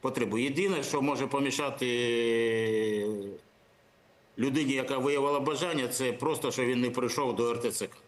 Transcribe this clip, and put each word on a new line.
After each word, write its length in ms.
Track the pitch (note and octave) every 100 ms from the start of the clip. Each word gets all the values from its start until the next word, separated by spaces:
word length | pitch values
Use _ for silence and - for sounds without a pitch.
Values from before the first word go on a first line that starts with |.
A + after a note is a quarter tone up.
потребу. 380 | C3 B2 A2 A2
Єдине, 440 | C3+ C#3 F#3+ F3
що 200 | C3+ D3
може 240 | C#3 C3+ C3+
помішати 600 | C#3 C#3 C3 C#3+ C3+ B2+ A#2+ A#2+ A#2 A#2 A#2 A#2 A2+ A2+ A2 A2 G#2+ G#2 G#2 G2+ G2 - _ _ _ _ _ _ - _ -
людині, 340 | C3 C3+ C#3
яка 260 | C3+ B2+ C3+
виявила 420 | C3 C#3+ C#3 C#3+
бажання, 480 | C#3 C#3+ F3 D#3+ B2
це 240 | B2 C3
просто, 380 | A#2+ D3+ C#3+ C3+
що 140 | A#2
він 160 | B2 B2
не 100 | B2
прийшов 460 | B2 B2 C3+ C3+ G#2
до 140 | A#2
Р 100 | A#2
Т 100 | A#2
Ц 160 | - G2+
К. 100 | -